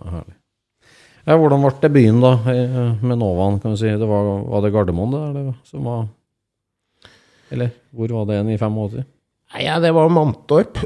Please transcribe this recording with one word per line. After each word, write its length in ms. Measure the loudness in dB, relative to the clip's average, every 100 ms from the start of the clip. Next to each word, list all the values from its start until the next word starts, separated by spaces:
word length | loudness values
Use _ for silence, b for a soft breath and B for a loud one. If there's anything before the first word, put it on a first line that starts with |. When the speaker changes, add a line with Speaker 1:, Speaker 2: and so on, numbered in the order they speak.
| -12
Speaker 1:
herlig. 260 | -12 -14 -20 _ _ _ _ b b b b 2
Ja, 100 | 4
hvordan 240 | 4 4
ble 80 | 2 2
det 120 | 2
byen 280 | 6 6 6
da, 100 | 4 4 2
eh, 440 | -2 -2 -2 -2 -2
med 160 | -2 0
Novaen, 420 | 0 0 0 0
kan 120 | -2
vi 40 | -2
si? 160 | -2
Det 160 | -2 0
var, 160 | 0 0 -2 -4
var 140 | -2
det 100 | 0
Gardermoen 380 | 0 0 -2 -2
det, 100 | -4 -6
eller, 260 | -8 -8 -10
som 200 | _ -10
var, 220 | -6 -6 -8 -10 _ _ _ _ _ _ _ _ b b b b -12
eller 200 | -6 -6 -8 _
hvor 160 | -8 -6
var 180 | -4 -2
det 140 | -2
en 100 | -2
i 80 | -2
femogåtti? 460 | -2 -4 -6 -8 -12 _ _ _ _
Speaker 2:
Nei, 120 | -8 -4
ja, 120 | 0
det 120 | 2
var 160 | 4 4
Mantorp. 720 | 4 0 -2 0 0 0 -4